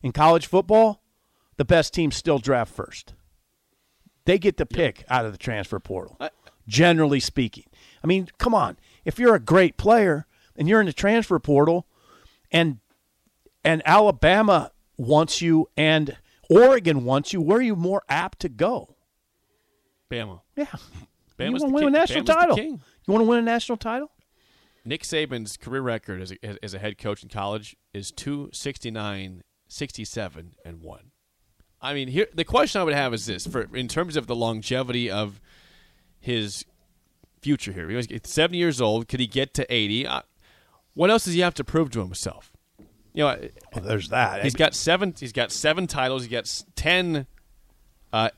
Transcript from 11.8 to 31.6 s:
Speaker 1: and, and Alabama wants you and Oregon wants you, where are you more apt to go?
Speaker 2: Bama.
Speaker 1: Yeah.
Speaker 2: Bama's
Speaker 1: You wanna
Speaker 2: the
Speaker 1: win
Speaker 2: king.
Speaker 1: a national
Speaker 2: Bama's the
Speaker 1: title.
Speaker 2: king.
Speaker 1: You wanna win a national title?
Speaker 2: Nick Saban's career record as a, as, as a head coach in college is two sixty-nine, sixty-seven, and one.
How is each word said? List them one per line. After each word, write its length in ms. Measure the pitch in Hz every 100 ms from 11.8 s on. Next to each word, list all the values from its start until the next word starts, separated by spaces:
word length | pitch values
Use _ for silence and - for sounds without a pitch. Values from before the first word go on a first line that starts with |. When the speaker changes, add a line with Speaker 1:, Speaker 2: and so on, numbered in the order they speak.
| - _ _ _ _ _ _
Speaker 1:
and, 260 | 165 165 120 _ _ _ _ _ _ _ _
and 160 | - 160 151
Alabama 880 | 190 208 131 151 196 220 170 - _ _ -
wants 420 | 123 151 160 -
you 300 | 170 160 - -
and 400 | 156 156 143 - _ _ -
Oregon 540 | 175 247 262 165 143
wants 280 | 120 135 147
you, 80 | 190
where 180 | 156 220
are 40 |
you 120 | 247
more 280 | 190 175 196 -
apt 320 | 147 185 -
to 100 | 175
go? 460 | 117 180 254 - _ _ _ _ _ _ _ _ _ _ _ -
Speaker 2:
Bama. 320 | 120 110 90 _ -
Speaker 1:
Yeah. 100 | 285 - - - - _ _ -
Speaker 2:
Bama's 0 |
Speaker 1:
You 140 | 135
wanna 60 | 254
Speaker 2:
the 80 | 285
Speaker 1:
win 160 | 277
Speaker 2:
king. 40 | 294
Speaker 1:
a 20 |
national 300 | 294 349 277
Speaker 2:
Bama's 20 | 247
the 80 |
Speaker 1:
title. 220 | 320 349 220
Speaker 2:
king. 260 | 311 226 - _ -
Speaker 1:
You 60 |
wanna 120 | 214
win 140 | 226 240
a 40 |
national 360 | 226 233 - 226
title? 320 | 226 240 302 _ _ _ _ _ _ _
Speaker 2:
Nick 180 | 110 160
Saban's 520 | - 160 151 123 107 -
career 240 | - 131
record 400 | 127 110 - 92
as 120 | 92
a, 120 | 95
as, 120 | 107 101
as 120 | 107
a 40 | 95
head 200 | 107 101
coach 240 | 107 104
in 60 | -
college 480 | 107 98 107 104 - _
is 160 | 101 98
two 400 | - 143 143 143
sixty-nine, 880 | - 143 135 117 110 104 98 95 90 - _ _
sixty-seven, 840 | - 143 - 104 117 95 78 87 _
and 180 | 85 82
one. 300 | 82 - 127 _ _ _ _ _